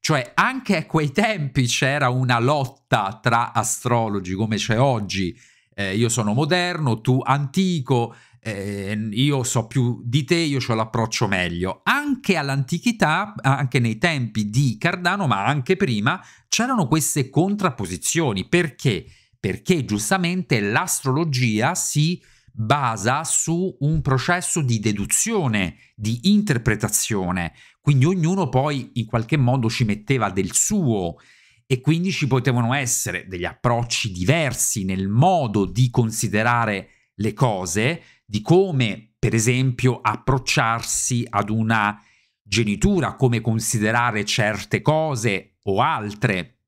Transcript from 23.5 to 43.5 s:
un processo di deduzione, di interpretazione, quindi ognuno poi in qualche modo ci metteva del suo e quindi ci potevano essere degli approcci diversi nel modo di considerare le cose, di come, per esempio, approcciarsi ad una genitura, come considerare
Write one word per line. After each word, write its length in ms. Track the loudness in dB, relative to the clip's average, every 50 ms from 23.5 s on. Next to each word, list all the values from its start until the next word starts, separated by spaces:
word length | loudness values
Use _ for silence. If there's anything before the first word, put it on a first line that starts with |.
| -2 -2 -2 -4 -4 -2
un 200 | -2 0 0 0
processo 600 | 0 2 0 0 2 0 0 0 0 -2 -2 -2
di 200 | 0 0 0 0
deduzione, 960 | 0 0 0 0 -2 -2 -2 -2 0 0 0 0 0 2 2 0 0 -2 -4 -10 _ _ _
di 380 | -6 -4 -4 -4 0 2 4 4
interpretazione, 1200 | 4 4 2 0 0 2 2 0 2 0 -2 0 -2 -2 0 -2 -2 -2 0 -2 -2 -4 -4 _ -12 -20 -20 _ _
quindi 240 | _ 2 4 6 4
ognuno 440 | 4 4 2 2 0 2 0 0 0
poi 420 | 0 0 0 0 -2 -4 -6 -6 -6
in 120 | -6 -4
qualche 320 | -2 -2 -2 -2 0 0 2
modo 320 | 2 2 2 2 0 0
ci 140 | 0 0 0
metteva 460 | 0 0 -4 0 -2 0 0 0 0
del 220 | 0 -2 -2 0 0
suo 640 | 0 0 0 0 0 2 2 2 0 -2 -4 -6 -8 _ _ -20 _ _ _ _ _ _
e 160 | _ -2 0
quindi 300 | 2 0 0 2 0 -2
ci 160 | -2 -2 0
potevano 480 | 2 0 2 2 2 2 2 2 0 0
essere 520 | -2 0 -2 -2 -2 -2 -4 -4 -6 -8 -8
degli 160 | -8 -6 -6
approcci 680 | -6 -6 _ _ 0 0 0 -2 -2 -4 -4 -4 -4
diversi 720 | -4 -2 0 2 2 2 2 -2 -2 -2 -4 -2 -2 -4 -2
nel 240 | -2 -2 -2 -2 0
modo 560 | 2 4 4 4 4 2 0 0 2 0 0
di 240 | 0 2 0 0 2
considerare 1000 | 2 0 0 0 0 -4 -4 -2 0 0 2 2 2 2 2 0 -2 -4 -6 -12 _ _ _ _ _
le 180 | -4 -4 -4 0
cose, 720 | 2 0 0 2 -2 -4 -4 -2 0 0 0 -2 -4 -10 -20 -20 _ _
di 160 | _ -6 -6 2
come, 720 | 4 4 4 4 4 2 0 0 0 -2 -6 -12 _ _ _
per 160 | -2 0 2
esempio, 680 | 2 2 2 2 2 2 0 0 2 0 0 0 2
approcciarsi 1200 | -2 -2 -2 -2 -2 0 0 0 0 -2 0 0 2 0 0 -2 -2 -4 -4 -4 -2 -2 -2 -2 -2 -2
ad 180 | -2 -2 0 0
una 500 | 0 0 2 2 2 2 2 0 0 -4 _ _ _ _ _ _ _ _ _
genitura, 720 | -4 -2 0 0 0 0 2 2 2 2 2 0 -2 -2
come 260 | 0 0 2 2 0
considerare 840 | 0 0